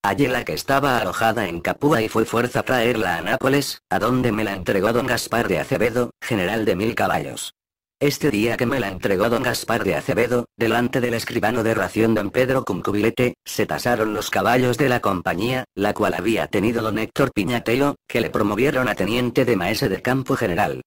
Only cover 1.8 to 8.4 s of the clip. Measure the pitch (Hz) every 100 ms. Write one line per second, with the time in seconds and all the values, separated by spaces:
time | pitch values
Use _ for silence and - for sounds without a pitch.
1.8 | 143 151 110 110 110 117 120 117 - 127
2.8 | 117 117 95 85 87 127 131 143 135 -
3.8 | _ 95 107 127 127 107 107 98 87 98
4.8 | 104 117 123 117 - 113 110 85 - 120
5.8 | 117 117 120 _ - 110 90 113 110 90
6.8 | 110 107 98 78 - 60 - _ _ _
7.8 | _ _ 143 - 151 104